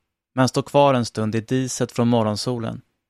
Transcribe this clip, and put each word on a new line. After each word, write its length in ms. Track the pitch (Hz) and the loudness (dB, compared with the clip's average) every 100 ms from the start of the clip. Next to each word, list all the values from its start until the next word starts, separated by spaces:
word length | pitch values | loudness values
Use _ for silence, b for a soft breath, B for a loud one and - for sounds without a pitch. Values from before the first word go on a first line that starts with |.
| _ _ _ | _ _ _
men 140 | 131 127 | 0 0
står 140 | 139 | 0
kvar 320 | - 143 143 | 0 4 4
en 100 | 127 | 4
stund 300 | 113 - 110 | 0 -2 -2
i 60 | 113 | -2
diset 520 | 107 131 127 - 123 | -2 -2 -2 -4 -4
från 160 | - 120 | 0 2
morgonsolen 720 | 120 107 104 - 123 113 117 - _ _ | 2 0 -2 -4 -6 -6 -10 -14 _ _